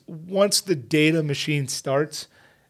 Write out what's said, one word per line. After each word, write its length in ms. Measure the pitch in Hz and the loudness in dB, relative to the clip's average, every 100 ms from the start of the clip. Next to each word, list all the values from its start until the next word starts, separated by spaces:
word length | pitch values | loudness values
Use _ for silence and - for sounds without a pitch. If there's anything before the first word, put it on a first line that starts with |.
| - | -14
once 540 | 160 170 190 202 196 | -16 -6 0 2 2
the 140 | - 160 | 0 -2
data 480 | 110 156 151 160 | 0 4 4 4
machine 440 | 151 139 - 147 127 | 0 -2 -2 -2 -2
starts, 640 | - - 135 143 - - _ _ _ _ | -6 -2 0 0 -6 -16 _ _ _ _